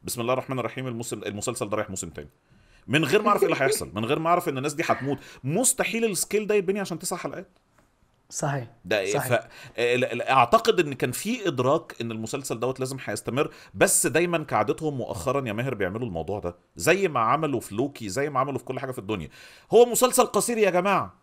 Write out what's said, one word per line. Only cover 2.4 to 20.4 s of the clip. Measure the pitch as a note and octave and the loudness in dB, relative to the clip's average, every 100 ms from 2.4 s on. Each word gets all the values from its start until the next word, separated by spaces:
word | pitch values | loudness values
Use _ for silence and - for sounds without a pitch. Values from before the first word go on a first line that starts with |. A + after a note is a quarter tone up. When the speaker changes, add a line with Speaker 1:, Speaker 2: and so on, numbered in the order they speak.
| _ _ _ - - | _ _ _ -20 -2
Speaker 1:
من | C#3 D3+ | 0 4
غير | G#3+ | 4
ما | G#3+ | 4
أعرف | G#3 | 4
إيه | - | 4
اللي | - | 2
هيحصل، | C3+ - - F2+ | 2 0 -4 -6
من | A2+ | -2
غير | D3+ | 0
ما | E3 | 2
أعرف | F3 F3 | 2 2
إن | C3+ | -4
الناس | C#3+ | -4
دي | C#3+ - | -4 -2
هتموت. | B2 C3 C#3 - - | 0 0 -4 -6 -10
مستحيل | B2+ F3 C4 - F3+ A3 A3+ | -4 0 0 0 -2 0 0
السكيل | F#3 - G#3 G#3 | -2 -2 -2 2
ده | G#3 | 0
يتبني | F3+ G#3 | 2 -2
عشان | F#3+ D#3+ | -4 -6
تسع | - F3+ | -6 -6
حلقات. | D#3+ D#3+ F#3+ _ _ _ _ _ _ _ _ | -6 -10 -14 _ _ _ _ _ _ _ _
Speaker 2:
صحيح. | - D3+ C#3 A#2 - F2+ | -4 -2 -2 -6 -16 -2
Speaker 1:
ده | G#2+ G2 | -2 0
Speaker 2:
صحيح. | B2 B2 A#2 | -2 2 0
Speaker 1:
ف-، | - - - - | -2 -20 -12 -2
آه، | A#2+ B2 | 2 2
لا، | B2 | 0
لا، | A#2 A2 | -2 2
أعتقد | C3 A#2+ A3 A3+ F3+ | 4 6 6 6 2
إن | D3+ | 0
كان | C3+ C3+ | 0 -4
في | A#2+ G3 B3+ F#3+ | -2 -4 -2 -2
إدراك | C3 B2 C#3+ - - | 0 2 2 -2 -10
إن | A#2 | -8
المسلسل | A2 A2 C#3+ C3+ B2 | -6 -6 -8 -6 -4
دوت | B2+ C3 | -4 -4
لازم | C3 C3+ - | -6 -6 -6
هيستمر، | G#2+ - A#2+ D#3+ - - | -6 -4 -2 -2 -4 -18
بس | F#2+ F#3 - D3 | 2 4 4 2
دايمًا | C#3+ F3 E3+ | 2 2 -2
كعادتهم | D3+ A2+ G#2 - D#3 A#2+ | 0 0 2 0 -2 -4
مؤخرًا | A2 F#2+ - C#3 B2+ | -6 -4 -2 -2 -2
يا | |
ماهر | G#2 C3 | -4 -4
بيعملوا | A2+ F#2 G#2 A#2+ | -2 -2 -2 -6
الموضوع | E2 D#2+ G2+ | -6 -4 -4
ده، | F2 - _ - | -6 -10 _ -2
زي | F2 F#3 F#3+ | 2 2 2
ما | C3+ | 2
عملوا | A2+ C#3+ D#3 B2+ | 2 2 2 -2
في | - G2+ | -4 -2
لوكي، | C#3 - G#2+ | -2 -4 -6
زي | F#2 D3 | -4 -2
ما | C3 | 0
عملوا | C3+ C3 | -2 -4
في | - | -6
كل | C3 | -8
حاجة | C3+ | -6
في | B2+ | -8
الدنيا. | F#2+ G#2 D2 - - - _ | -4 -4 -6 -14 -20 -20 _
هو | G3+ A#3+ | 8 8
مسلسل | A3 B3+ B3 A3 | 6 4 4 4
قصير | G#3 | 2